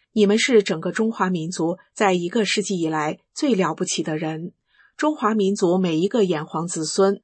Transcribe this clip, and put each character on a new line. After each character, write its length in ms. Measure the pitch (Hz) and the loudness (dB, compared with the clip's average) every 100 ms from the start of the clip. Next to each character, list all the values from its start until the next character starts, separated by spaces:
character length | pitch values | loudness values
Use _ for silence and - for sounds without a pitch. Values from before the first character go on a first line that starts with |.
| _ | _
你 160 | 214 202 | 2 4
们 100 | 220 | 4
是 240 | - 226 | 4 4
整 180 | 196 165 | 4 -2
个 120 | 180 | -4
中 200 | 170 226 | -2 -2
华 200 | 226 185 | 0 -2
民 180 | 180 160 | -2 -4
族 300 | - 165 180 _ | -2 -2 -4 _
在 200 | - 202 | -2 0
一 160 | 180 175 | 2 0
个 160 | 240 196 | 0 0
世 160 | 214 | -2
纪 180 | 190 185 | -2 -2
以 80 | 160 | -2
来 300 | 156 156 180 _ | -2 -4 -6 _
最 220 | - 294 196 | -4 0 2
了 180 | 160 | 0
不 100 | 160 | -2
起 200 | 180 - | -4 -4
的 120 | 160 156 | -4 -4
人。 380 | 160 160 180 - _ _ _ - | -4 -6 -10 -14 _ _ _ -4
中 200 | 302 302 | -2 0
华 180 | 214 | 0
民 220 | 220 190 202 | 2 0 2
族 240 | 175 185 | 2 2
每 180 | 180 160 | 2 0
一 100 | 196 | 0
个 160 | 247 | 2
炎 220 | 190 156 156 | 2 0 -4
黄 220 | 160 175 | -6 -6
子 180 | 165 156 | -6 -4
孙 380 | - 196 196 | 2 2 0